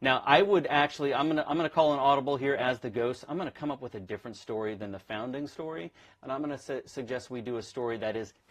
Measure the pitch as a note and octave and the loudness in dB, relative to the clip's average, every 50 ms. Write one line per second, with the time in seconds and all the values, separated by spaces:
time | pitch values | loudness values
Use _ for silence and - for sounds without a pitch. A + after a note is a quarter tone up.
0 | - C3+ C3 B2+ - - C#3 D3+ F#3+ G3+ G#3 F#3 D#3+ C#3 C#3+ D3 C#3+ D3 - - | 4 4 2 4 4 6 8 8 8 8 6 4 4 4 2 4 2 2 0 -2
1 | D3+ C#3+ C3+ B2+ C#3+ D#3 D#3+ D3+ D3+ - D3 D#3+ E3+ D#3 - - D#3+ D3+ D3 C#3+ | -2 0 0 2 2 2 2 0 0 0 0 0 0 0 2 4 4 4 4 4
2 | C3 C3+ C#3 C#3 C3+ C3 C#3+ C#3 B2+ C#3 C#3 C3 A#2+ B2+ B2+ A#2+ - B2+ A2 A2+ | 4 4 4 4 4 0 -2 0 2 0 0 2 2 0 0 0 -2 -6 -2 0
3 | A#2 A#2+ B2+ B2 - - C#3+ E3+ F#3 D3+ - - - D3 D3 C3 - B2 - A2+ | 0 0 -2 -4 -8 -8 -6 -6 -6 -6 -8 -6 -6 -6 -6 -6 -8 -10 -10 -10
4 | F#2+ F2+ G#2+ G2+ - B2+ A2+ G2+ - - A#2+ A2 A2 G#2+ G#2+ G2+ G#2 G2+ G2 F#2+ | -10 -8 -10 -10 -8 -10 -14 -14 -10 -6 -4 -4 -2 -4 -4 -6 -8 -10 -10 -10
5 | - _ A2 G#2+ A2 B2 B2+ C#3 D3 C#3+ - - D#3+ D#3+ D#3+ D#3+ E3+ E3+ _ _ | -10 _ -8 -6 -6 -6 -6 -6 -6 -8 -8 -10 -10 -8 -8 -8 -10 -12 _ _
6 | - - - _ - C3+ C3 C3+ D3 D3+ D3 C3+ - - C#3+ C3 - - - - | -20 -20 -20 _ -10 -8 -6 -4 -4 -4 -6 -6 -6 -6 -6 -6 -6 -8 -10 -10
7 | C3+ A2+ B2+ B2+ - - B2+ B2 A#2 G#2+ B2 A#2 G#2+ - - - B2 A#2+ A#2 A2+ | -8 -6 -6 -6 -6 -8 -10 -8 -6 -4 -6 -6 -6 -8 -6 -4 -2 -2 -2 -2
8 | G#2 A2 G#2+ A2 A2 G2+ - _ _ _ | -2 -4 -4 -4 -6 -8 -10 _ _ _